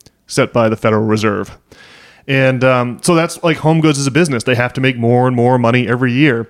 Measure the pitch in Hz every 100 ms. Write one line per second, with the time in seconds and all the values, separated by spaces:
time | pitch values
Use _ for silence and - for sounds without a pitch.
0 | - _ - - - 123 113 110 113 107
1 | 110 107 107 101 98 - _ - - -
2 | - _ - 135 131 131 131 127 123 117
3 | - 170 165 - 175 156 156 160 156 139
4 | 139 131 170 123 131 123 123 - 131 120
5 | 117 123 127 123 120 127 117 123 110 123
6 | 127 123 151 117 113